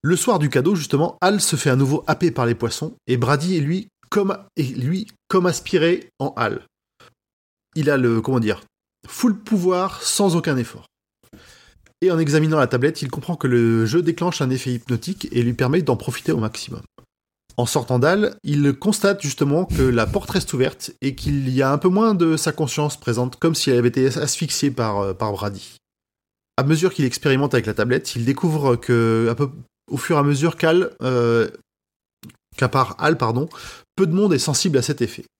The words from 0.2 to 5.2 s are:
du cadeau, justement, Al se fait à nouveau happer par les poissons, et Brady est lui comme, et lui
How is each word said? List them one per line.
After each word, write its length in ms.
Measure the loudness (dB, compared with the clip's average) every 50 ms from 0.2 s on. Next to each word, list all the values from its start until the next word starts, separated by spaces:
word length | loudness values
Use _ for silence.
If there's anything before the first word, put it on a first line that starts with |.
| 2 2 2 2
du 100 | 2 2
cadeau, 260 | 2 2 2 2 0
justement, 420 | 0 -2 -2 0 0 0 0 -2 _
Al 200 | 0 2 2 2
se 140 | 0 0 -2
fait 140 | 0 0 2
à 40 | 2
nouveau 280 | 2 2 2 0 -2 0
happer 260 | -2 -2 0 0 0
par 140 | 0 0 0
les 100 | 0 0
poissons, 380 | -2 -2 -4 -4 -6 -8 -10 -10 _ _
et 100 | -2 -2
Brady 400 | 0 2 0 0 0 0 -2 -2
est 40 | -2
lui 260 | -2 -2 -4 -4 -6 -10 _ _ _ _
comme, 260 | -2 0 0 0 -4 -6 -10 _ _
et 80 | -4 -4
lui 440 | -4 -4 -4 -4 -2 -4 -4 -6 -10 _ _